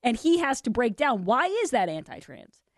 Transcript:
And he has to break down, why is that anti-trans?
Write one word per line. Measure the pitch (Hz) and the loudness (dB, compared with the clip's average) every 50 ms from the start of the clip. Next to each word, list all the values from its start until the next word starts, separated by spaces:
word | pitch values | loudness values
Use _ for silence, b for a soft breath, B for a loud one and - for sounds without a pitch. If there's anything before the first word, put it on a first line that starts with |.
And | - 247 233 | 0 0 -2
he | 226 - 320 339 349 | 0 2 2 2 4
has | 330 277 262 - | 4 0 0 0
to | - 247 | -2 -2
break | 214 - 247 233 202 | 0 0 0 0 0
down, | - 294 285 254 202 180 | 0 0 0 0 0 0
why | 175 220 262 339 | 0 2 2 2
is | 370 392 453 466 349 | 0 0 -2 -2 0
that | - 233 190 170 | 0 0 0 0
anti-trans? | 160 156 156 - - - - - 139 - - - _ _ _ _ _ | -2 -6 -10 -12 -16 -18 -16 -18 -20 -20 -20 -20 _ _ _ _ _